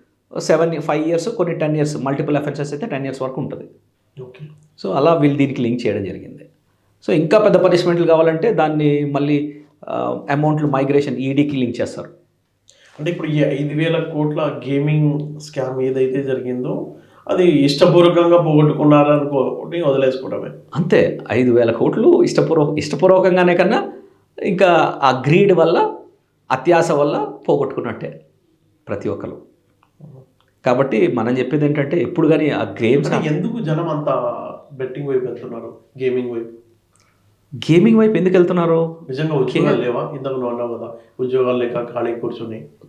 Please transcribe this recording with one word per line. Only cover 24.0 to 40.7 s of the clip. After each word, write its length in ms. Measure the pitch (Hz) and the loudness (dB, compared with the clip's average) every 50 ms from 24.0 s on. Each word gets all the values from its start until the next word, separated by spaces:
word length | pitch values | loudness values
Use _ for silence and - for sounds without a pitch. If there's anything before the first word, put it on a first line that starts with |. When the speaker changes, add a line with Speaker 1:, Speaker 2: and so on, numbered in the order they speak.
| - - _ _ _ _ _ - | -20 -20 _ _ _ _ _ -8
Speaker 1:
ఇంకా 560 | - 208 180 185 196 180 170 160 147 - - - | -4 -2 0 2 4 4 4 4 2 0 -2 0
ఆ 200 | 139 131 127 127 - | 0 0 0 2 2
గ్రీడ్ 260 | 143 156 190 202 190 | 4 4 6 6 4
వల్ల, 420 | 180 165 160 165 180 254 427 427 - - - - _ _ _ _ _ _ _ - | 4 4 4 2 2 2 0 -2 -4 -8 -16 -20 _ _ _ _ _ _ _ -4
అత్యాశ 380 | 131 135 - 170 170 165 151 165 | -4 -2 2 2 2 4 2 2
వల్ల 420 | 160 143 147 147 - 208 - - - - - - | 0 0 0 0 0 -2 -6 -6 -10 -6 -2 -2
పోగొట్టుకున్నట్టే 760 | 147 147 135 - - 127 120 117 104 - - - - - - _ _ _ _ _ _ _ _ _ _ _ _ - | 0 0 -2 -4 -6 -8 -8 -8 -8 -10 -12 -14 -14 -16 -20 _ _ _ _ _ _ _ _ _ _ _ _ -10
ప్రతి 200 | 104 - - 107 | -8 -6 -6 -6
ఒక్కరు. 340 | - - - 87 87 - - _ _ _ _ _ _ _ _ _ _ _ - - - 131 - _ _ _ _ _ _ _ - | -6 -6 -8 -12 -14 -16 -20 _ _ _ _ _ _ _ _ _ _ _ -20 -20 -20 -20 -20 _ _ _ _ _ _ _ -2
కాబట్టి 400 | 131 123 135 - - 117 202 185 | 0 0 0 0 0 0 0 0
మనం 320 | 151 123 117 110 120 127 127 | 0 0 0 -2 -2 -2 -2
చెప్పేది 260 | 123 - 156 147 147 | -2 -2 -2 0 0
ఏంటంటే 360 | 143 147 147 139 139 180 160 | 0 0 -2 -2 -2 -2 -2
ఎప్పుడు 280 | 120 - - 165 156 147 | -2 -2 0 2 2 4
కానీ 220 | 160 151 156 143 | 4 2 2 0
ఆ 120 | 113 95 | -2 -2
గేమ్స్ 500 | 113 107 - - 117 110 131 147 151 - | -4 -6 -4 -2 0 2 2 2 2 0
Speaker 2:
అంటే 160 | 156 135 - 151 | -2 -2 -2 -2
ఎందుకు 320 | 160 - - 113 120 117 | -2 -2 -4 -4 -6 -6
జనం 280 | 117 151 156 165 170 165 | -4 -4 -2 -2 -2 -4
అంత 200 | 151 147 147 143 131 - 123 - - - 123 127 127 - - - | -4 -4 -2 -2 -2 -2 -2 -4 -6 -8 -10 -12 -14 -16 -20 -18
బెట్టింగ్ 360 | 143 127 131 127 - 147 143 139 | -12 -10 -10 -8 -8 -8 -4 -2
వైపు 160 | 131 123 123 | -2 -2 -2
వెళ్తున్నారు, 520 | 120 113 - 123 117 117 113 117 117 - - _ _ - 127 | -4 -8 -10 -12 -14 -14 -14 -14 -16 -16 -20 _ _ -10 -6
గేమింగ్ 280 | 131 127 123 127 123 120 | -4 -2 -2 -2 -4 -4
వైపు? 180 | 117 113 113 113 - - _ _ _ _ _ _ _ _ _ _ _ _ _ _ _ _ _ _ - | -6 -8 -10 -10 -14 -20 _ _ _ _ _ _ _ _ _ _ _ _ _ _ _ _ _ _ -16
Speaker 1:
గేమింగ్ 420 | 113 - - 156 180 208 226 220 220 | -6 0 2 4 4 6 6 6 6
వైపు 180 | 220 214 220 | 4 4 2
ఎందుకు 180 | 165 180 185 185 | 2 2 4 4
వెళ్తున్నారు? 720 | 185 175 175 180 175 170 165 165 165 165 165 - - - - | 4 4 4 2 0 2 2 2 0 0 -2 -6 -10 -12 -10
Speaker 2:
నిజంగా 260 | 131 147 156 160 151 | -6 -4 -4 -2 0
ఉద్యోగాలు 420 | 135 127 123 - 160 - - 123 | -2 -2 0 0 0 2 2 2
Speaker 1:
కే- 80 | 120 123 | 0 0
Speaker 2:
లేవా? 280 | 123 117 143 147 147 147 | -2 -2 -4 -4 -6 -8
ఇంతకు 160 | 131 131 139 | -8 -8 -6
నువ్వు 160 | 135 127 123 120 | -6 -4 -4 -6
అన్నావు 300 | 120 123 120 117 | -4 -4 -6 -6